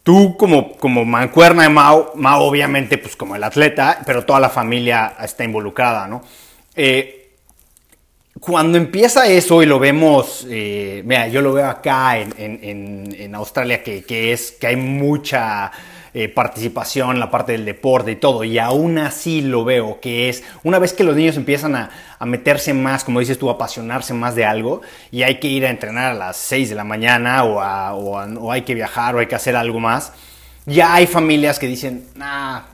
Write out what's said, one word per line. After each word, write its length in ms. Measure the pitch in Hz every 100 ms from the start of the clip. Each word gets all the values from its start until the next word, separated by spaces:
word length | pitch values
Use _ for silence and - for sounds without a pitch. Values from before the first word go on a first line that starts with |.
Tú 360 | - 185 196 180
como, 400 | 202 147 - -
como 280 | 135 123 117
mancuerna 580 | 117 127 160 170 170
de 60 | 156
Mau, 440 | 151 143 156 151 156
Mau 260 | 135 143
obviamente 560 | 143 143 143 139 131 147
pues 180 | - -
como 200 | 98 101
el 80 |
atleta, 580 | 104 143 151 151 139 170 -
pero 200 | 123 -
toda 140 | 135
la 100 | 131
familia 680 | 131 113 120 120 117 110 -
está 220 | 107 -
involucrada, 640 | 117 107 104 113 123 110 98
¿no? 160 | 120 - - - _ _
Eh, 640 | - 135 131 131 - _ _ _ _ _ _ _ _ _ _ _ -
cuando 380 | - 175 160 170
empieza 500 | 156 190 233 277 240
eso 340 | 185 170 165
y 40 | 156
lo 120 | 135
vemos, 680 | 139 151 160 143 120 - 127
eh, 540 | 110 104 101 98 101 113
mira, 220 | 123 113
yo 140 | 127
lo 120 | 139
veo 140 | 135 135
acá 500 | 113 147 131 131 117
en, 160 | 104 -
en, 220 | 107 113
en, 520 | 104 101 101 101 101 95
en 160 | 101 107
Australia, 480 | 104 - 123 117
que, 200 | - 98
que 280 | - 117 113
es, 220 | 120 -
que 140 | - 120
hay 100 | 127
mucha... 920 | 131 139 143 147 143 135 110 104 98 - - - -
Eh, 160 | 123 107
participación 840 | - 120 - 117 120 110 139 127
en 80 | 127
la 100 | -
parte 220 | 120 110
del 140 | 113 107
deporte 460 | 101 135 127 107
y 40 | 107
todo, 280 | 143 120
y 140 | 110 113
aún 400 | 117 135 165 160
así 440 | 147 - 170 160
lo 220 | 139 123
veo, 360 | 113 127 110 101
que 300 | 127 120 123
es, 140 | 123 - -
una 160 | 156 185
vez 140 | 180
que 100 | 180
los 120 | 180 147
niños 220 | 160 143
empiezan 380 | 127 143 151 135
a, 160 | 104 - - -
a 80 | 120
meterse 480 | 123 147 143 151
más, 300 | 135 131 135
como 160 | - 123
dices 180 | 123 131
tú, 120 | 131
a 40 |
apasionarse 600 | 117 113 - 113 127 127
más 200 | 120 120 117
de 100 | 107
algo, 360 | 110 113 175 - - -
y 100 | 120
hay 180 | 127 135
que 80 | 147
ir 200 | 135 131
a 20 |
entrenar 440 | 120 107 113 127
a 20 | 113
las 220 | 92 -
seis 320 | - 135 123
de 60 | 107
la 80 |
mañana, 600 | 104 110 117 123 120 131
o, 180 | 117 104
a, 320 | 98 98 95
o, 240 | 101 101 101
a, 80 | 101
o 260 | 113 117
hay 120 | 127
que 100 | 123
viajar, 420 | 120 107 123 120 123
o 40 |
hay 80 | 117
que 80 | 120
hacer 200 | - 123
algo 240 | 117 113
más, 340 | 113 123 - - - - - - -
ya 300 | 147 165 175
hay 100 | 175
familias 540 | 170 160 151 147 139
que 80 | 131
dicen, 400 | 123 135 123 - 131
"Ah, 480 | 139 139 135 123 -